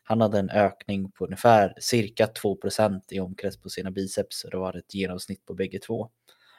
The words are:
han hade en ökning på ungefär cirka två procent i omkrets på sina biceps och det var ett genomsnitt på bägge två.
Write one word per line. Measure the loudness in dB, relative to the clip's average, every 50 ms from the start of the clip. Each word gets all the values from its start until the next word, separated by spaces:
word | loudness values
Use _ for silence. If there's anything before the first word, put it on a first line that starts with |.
| _
han | 0 2 4
hade | 4 4 4 2
en | 0 2
ökning | 2 4 4 2 2 -2 -8 -6 -4 -4 -4 -6
på | -6 -8 -6
ungefär | -6 -2 2 6 8 8 8 6 4 0 -4
cirka | -4 0 2 2 2 2 2 2 2
två | 2 0 -2 -2 -2 -2
procent | 0 -4 -4 0 2 2 2 2 -2 -8 -8 -6
i | -6
omkrets | -6 -6 -8 -8 -8 -8 -8 -8 -14
på | -12
sina | -10 -8 -8 -6
biceps | -4 -4 -4 -4 -2 -4 -4 -4 -4 -12 -10
och | -8
det | -6
var | -4 -4 -4 -6
ett | -8 -12 -8 -4
genomsnitt | -4 -4 -2 -4 -6 -8 -10 -12 -12 _
på | -10 -6
bägge | -4 -4 -4 -4 -8
två. | -8 -6 -6 -6 -6 -8 _ _ _ _ _ _ _ _ _